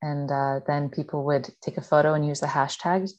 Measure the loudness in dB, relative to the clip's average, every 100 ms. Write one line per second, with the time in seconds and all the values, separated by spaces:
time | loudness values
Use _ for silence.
0 | -6 -4 -2 0 0 -2 -2 -2 -2 -4
1 | -4 -4 0 0 -2 -8 -8 -8 2 4
2 | 6 4 0 -2 -2 0 0 -2 0 0
3 | 0